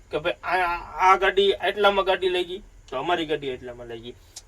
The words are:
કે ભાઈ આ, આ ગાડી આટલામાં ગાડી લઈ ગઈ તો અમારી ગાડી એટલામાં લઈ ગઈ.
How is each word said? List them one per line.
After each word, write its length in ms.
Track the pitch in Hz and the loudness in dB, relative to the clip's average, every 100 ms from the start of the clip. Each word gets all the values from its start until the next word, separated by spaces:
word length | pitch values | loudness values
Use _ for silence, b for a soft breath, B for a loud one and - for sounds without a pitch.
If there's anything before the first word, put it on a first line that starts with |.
| - | -8
કે 80 | 156 | -4
ભાઈ 140 | 165 | -4
આ, 240 | - 175 180 175 170 - 156 190 | -4 -2 0 0 -2 -6 2 6
આ 40 | 190 | 6
ગાડી 360 | 196 190 196 | 4 4 2
આટલામાં 520 | - 175 202 202 196 | 2 -2 2 2 4
ગાડી 240 | 190 180 185 | 2 0 0
લઈ 160 | 180 | -2
ગઈ 140 | 175 190 | -4 -8
તો 380 | - - - 131 | -14 -20 -10 -6
અમારી 300 | 156 170 156 | -2 -2 -2
ગાડી 200 | 151 139 | -4 -4
એટલામાં 400 | 123 123 120 120 | -8 -10 -14 -14
લઈ 140 | 117 | -14
ગઈ. 100 | 120 B B B | -14 B B B